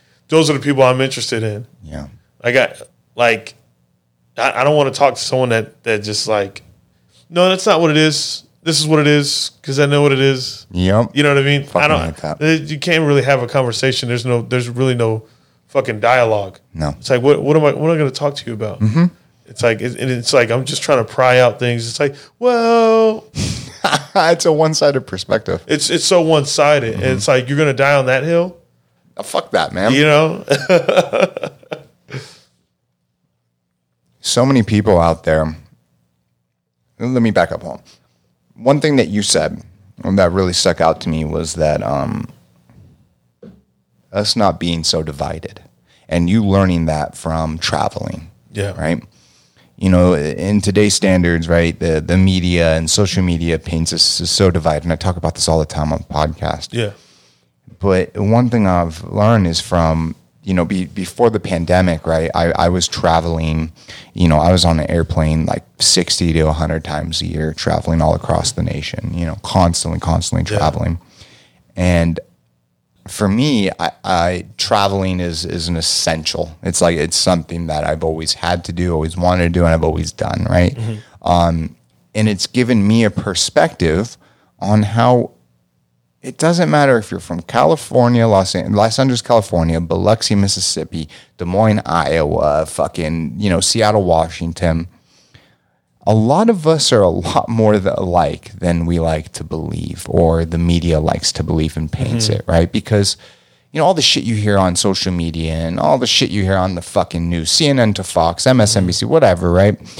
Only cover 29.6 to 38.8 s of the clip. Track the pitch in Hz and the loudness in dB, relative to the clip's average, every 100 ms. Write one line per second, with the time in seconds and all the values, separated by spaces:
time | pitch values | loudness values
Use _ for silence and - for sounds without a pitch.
29.6 | 73 90 104 135 151 147 156 - - 143 | -2 0 0 4 4 4 2 -2 -2 -2
30.6 | - 175 - - - 117 - - - - | 2 2 2 2 2 0 -2 -2 -12 -12
31.6 | - - - _ - 131 - - _ _ | -16 -16 -18 _ -16 -16 -16 -20 _ _
32.6 | _ _ _ _ _ _ _ _ _ _ | _ _ _ _ _ _ _ _ _ _
33.6 | _ _ _ _ _ _ - - 131 135 | _ _ _ _ _ _ -4 0 2 2
34.6 | 104 104 101 90 82 80 - 80 78 80 | 2 2 4 4 4 2 0 0 0 -6
35.6 | - _ _ _ _ _ _ _ _ _ | -16 _ _ _ _ _ _ _ _ _
36.6 | _ _ _ - 117 127 113 98 85 - | _ _ _ -10 -4 0 2 2 0 -2
37.6 | 85 - _ _ _ _ _ _ _ - | -10 -14 _ _ _ _ _ _ _ -4
38.6 | 120 147 | 0 2